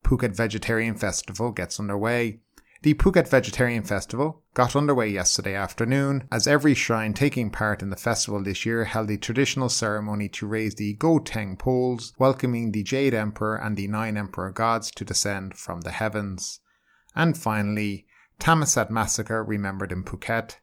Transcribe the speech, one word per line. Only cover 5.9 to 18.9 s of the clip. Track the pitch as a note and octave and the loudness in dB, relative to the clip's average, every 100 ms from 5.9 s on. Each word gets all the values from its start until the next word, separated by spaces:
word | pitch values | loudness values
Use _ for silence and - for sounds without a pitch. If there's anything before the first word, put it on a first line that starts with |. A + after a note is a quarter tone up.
| C3+ C#3 C#3 - | 2 2 -2 -2
as | A#2 - | 0 4
every | C#3+ D3 B2+ | 6 6 4
shrine | - A2+ A2 G2+ | 2 0 0 2
taking | C#3 B2 A2 | 2 2 -4
part | - G#2+ G2+ | 0 -2 0
in | G2 | -4
the | G2+ | -4
festival | A#2 A#2 - G2+ | -2 0 -2 -2
this | G2 F#2 | -4 -2
year | A2+ A#2 | -2 0
held | G#2+ A2+ G#2+ | 0 -2 -2
a | G#2 | -4
traditional | - A#2+ C#3 - B2+ | -2 0 2 2 -2
ceremony | - A2 G#2+ G#2+ G#2 G2+ | 0 0 -2 -2 -4 -4
to | - G#2+ | -6 -4
raise | A2 A2 G#2 | -2 -2 -2
the | G#2 | -4
Goten | G#2+ D#3+ D#3+ D#3 A2+ G2+ F#2 | 2 4 4 2 -6 -6 -4
poles, | C3 B2+ B2+ B2 - _ | 0 2 2 -2 -8 _
welcoming | C3 C3 B2+ A#2 A#2 | 4 4 0 0 0
the | G#2 | -2
Jade | G2+ C3+ C#3 A#2 | 0 2 2 2
Emperor | G#2+ G#2 G#2+ A2 | -2 -2 -2 -2
and | G#2+ G2 | -4 -4
the | G2 | -2
Nine | G#2+ A2+ G#2 | -2 -2 -4
Emperor | G2+ - F#2 | -4 -6 -6
gods | F#2+ A2+ A2+ A2 | 0 0 0 -2
to | - - | -10 -4
descend | - G#2 G2 F#2+ - | -2 -2 -4 -6 -10
from | - F2 | -10 -8
the | E2 | -8
heavens. | - A2 G#2 G2+ F2+ - - _ _ _ _ _ - | -4 -2 -2 -6 -6 -10 -12 _ _ _ _ _ 0
And | E3 D#3+ | 2 2
finally, | A2+ G#2+ G#2 G#2+ G#2 G2 _ _ _ _ | -2 0 0 0 -2 -4 _ _ _ _
Thammasat | - D#3+ C#3+ - G#2+ | 2 4 4 2 0